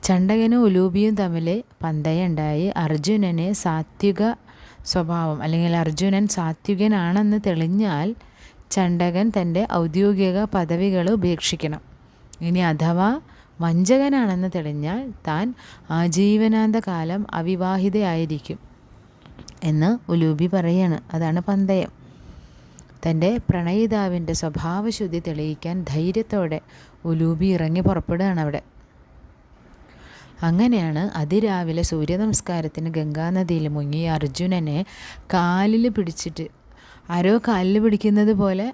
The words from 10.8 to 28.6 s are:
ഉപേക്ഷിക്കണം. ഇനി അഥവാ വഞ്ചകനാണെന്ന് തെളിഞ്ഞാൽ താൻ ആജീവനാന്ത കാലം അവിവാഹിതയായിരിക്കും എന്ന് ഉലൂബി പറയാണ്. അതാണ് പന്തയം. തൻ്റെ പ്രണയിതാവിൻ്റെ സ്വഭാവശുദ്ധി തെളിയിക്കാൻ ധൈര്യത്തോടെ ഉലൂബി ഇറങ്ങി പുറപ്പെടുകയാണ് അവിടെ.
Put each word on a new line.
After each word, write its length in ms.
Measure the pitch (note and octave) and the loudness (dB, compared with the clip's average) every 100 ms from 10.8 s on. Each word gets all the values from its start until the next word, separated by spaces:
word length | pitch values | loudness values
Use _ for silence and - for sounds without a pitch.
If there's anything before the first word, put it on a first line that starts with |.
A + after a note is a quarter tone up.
| G3 F#3 F3 | 0 0 2
ഉപേക്ഷിക്കണം. 720 | A3 F3+ E3 - E3 D#3 D3+ - - - - - - | 2 2 0 -2 -4 -4 -6 -12 -20 -20 -20 -20 -8
ഇനി 200 | E3+ F3+ | -2 2
അഥവാ 460 | F3+ D3+ D#3+ E3+ G3 C#4 - - - - | 2 2 2 2 2 0 -6 -20 -20 -4
വഞ്ചകനാണെന്ന് 880 | E3 E3 F#3 C4 C#4 C#4 A3+ F3+ F#3 | 0 2 4 4 4 2 2 0 -2
തെളിഞ്ഞാൽ 540 | F3+ D3+ D3 D3 G3+ C4+ G#3 | -4 -4 -4 -4 -4 -8 -10
താൻ 240 | - D#3 A3 B3 - - - | -4 -2 -2 -6 -16 -20 -4
ആജീവനാന്ത 880 | D#3+ F3 E3 G3+ G#3+ A3 A3 A3 A3 | 0 0 4 4 4 4 4 2 0
കാലം 460 | A3 F3 D#3+ F#3+ G#3 | -2 -4 -4 -4 -4
അവിവാഹിതയായിരിക്കും 1200 | - E3 F#3 F#3 F#3+ F#3+ G3+ G3 E3 E3 D3+ - - - - - - - - - - - - | -4 -2 -2 0 0 0 2 0 0 -2 -4 -8 -12 -14 -20 -20 -20 -20 -20 -20 -20 -20 -6
എന്ന് 280 | E3 D#3 E3 A#3+ - | -2 2 2 0 0
ഉലൂബി 380 | E3+ D#3+ D3+ F3 | 0 2 2 0
പറയാണ്. 520 | F#3+ E3+ F3+ F#3 D#3 - | 0 0 2 2 -2 -4
അതാണ് 300 | E3 E3 E3 | -4 -2 -2
പന്തയം. 520 | F3 G3 G3 F#3+ E3+ - - - - - - - - - - - | -2 -2 0 0 -2 -10 -20 -20 -20 -20 -20 -20 -20 -20 -20 -6
തൻ്റെ 300 | F3+ D#3+ E3+ A#3 | -2 0 0 0
പ്രണയിതാവിൻ്റെ 960 | - F#3 E3+ G3 A3+ G#3+ G3 F3 E3 | -2 -2 0 0 2 0 0 -2 -2
സ്വഭാവശുദ്ധി 840 | E3 E3 D3+ D#3+ F3+ A3 G#3+ G3 E3+ | -2 -4 -4 -4 -4 -4 -4 -4 -4
തെളിയിക്കാൻ 560 | E3+ D#3 D#3 D3+ E3+ F3+ | -6 -6 -4 -6 -6 -6
ധൈര്യത്തോടെ 760 | E3 C#3+ E3+ F#3+ A3 G#3 E3+ D#3 - - - - | -4 -2 0 -2 -2 -2 -2 -4 -10 -20 -20 -12
ഉലൂബി 440 | E3+ E3 E3 E3 F#3+ | -4 0 0 2 2
ഇറങ്ങി 320 | F3+ D#3+ E3+ | 2 0 0
പുറപ്പെടുകയാണ് 600 | F#3+ F3+ - E3+ G3 F3 | 2 0 -2 -2 0 0
അവിടെ. 200 | D3+ D3 | -2 -4